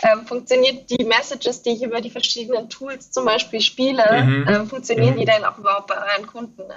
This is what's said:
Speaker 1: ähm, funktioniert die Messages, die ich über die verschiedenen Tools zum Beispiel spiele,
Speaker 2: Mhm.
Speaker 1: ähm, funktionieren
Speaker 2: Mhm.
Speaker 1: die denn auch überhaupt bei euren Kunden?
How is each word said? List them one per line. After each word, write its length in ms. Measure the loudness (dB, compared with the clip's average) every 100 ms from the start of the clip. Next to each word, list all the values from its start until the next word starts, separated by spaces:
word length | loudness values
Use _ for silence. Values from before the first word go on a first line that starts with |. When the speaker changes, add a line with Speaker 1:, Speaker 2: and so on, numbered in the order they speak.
Speaker 1:
ähm, 240 | 2 2 0
funktioniert 640 | -10 0 2 4 0 -2
die 140 | 0 2
Messages, 560 | 2 0 -4 -6 -4
die 80 | -4
ich 140 | -4
über 180 | -4 -6
die 80 | -8
verschiedenen 580 | -6 -4 -4 -4 -4 -4
Tools 420 | -12 -12 -14 -8
zum 140 | -4 0
Beispiel 360 | 0 -2 -2
spiele, 640 | -2 0 0 4 4 4
Speaker 2:
Mhm. 220 | 4 2 2
Speaker 1:
ähm, 180 | 0 -2
funktionieren 460 | -8 -4 2 2
Speaker 2:
Mhm. 60 | 2
Speaker 1:
die 60 | 2
denn 200 | 2 2
auch 140 | -2
überhaupt 260 | -2 -2 -2
bei 120 | -6
euren 280 | -4 -4 -6
Kunden? 380 | -12 -14 -14 -18